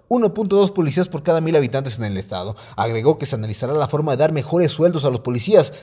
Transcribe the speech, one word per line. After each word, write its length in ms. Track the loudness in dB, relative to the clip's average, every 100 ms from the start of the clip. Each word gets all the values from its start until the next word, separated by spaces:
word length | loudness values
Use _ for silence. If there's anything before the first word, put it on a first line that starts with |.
| -4
uno 260 | 0 0
punto 220 | 0 0
dos 160 | 2 2
policías 380 | 2 0 0 -2
por 140 | -2
cada 180 | 0 0
mil 160 | 2 2
habitantes 400 | 2 -2 -4 -6
en 80 |
el 120 | -4 -4
estado. 380 | -6 -8 -8 -10 -12 -4
Agregó 400 | -2 0 0 0
que 80 |
se 100 | -2
analizará 380 | -4 -6 -6 -4
la 160 | -2 -2
forma 240 | -2 -2
de 40 | 0
dar 140 | 0
mejores 400 | 0 -2 0 0
sueldos 320 | 2 0 2
a 60 | -2
los 100 | -2
policías, 540 | -4 -2 4 4 4 -6